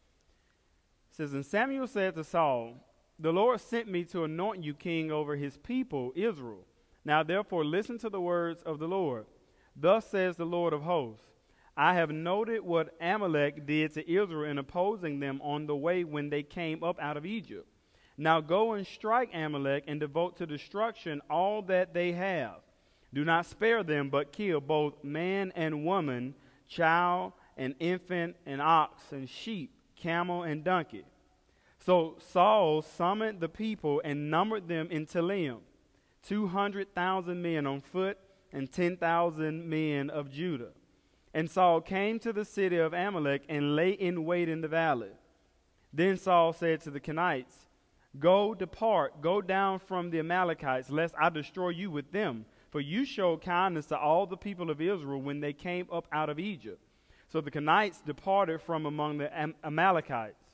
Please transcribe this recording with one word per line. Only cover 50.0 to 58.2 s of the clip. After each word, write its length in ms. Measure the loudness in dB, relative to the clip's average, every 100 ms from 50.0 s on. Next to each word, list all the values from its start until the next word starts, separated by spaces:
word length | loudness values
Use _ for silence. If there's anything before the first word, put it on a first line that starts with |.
| -2
the 100 | -2
Amalekites, 720 | 0 2 2 0 0 -2 0
lest 260 | -2 -2 2
I 100 | 2
destroy 400 | 2 -4 -4 -4
you 220 | -2 -4
with 200 | -6 -4
them. 340 | -2 -2 -4 -10 _ _
For 100 | -6
you 240 | -2 -2
showed 380 | -2 0 2 2
kindness 460 | 0 2 2 0 -4
to 100 | 0
all 280 | 4 4 2
the 120 | -4
people 320 | -8 -6 -4
of 100 | -2
Israel 420 | -2 -2 -4 -6
when 200 | -4 -4
they 120 | -6
came 340 | -6 -6 -6 -4
up 160 | -6 -4
out 180 | -2 -2
of 100 | -2
Egypt.' 420 | -6 -8 -12 -16 _ _ _ _ _
So 140 | -4
the 100 | -4
Kenites 540 | -2 4 4 4 -2 -10
departed 560 | -6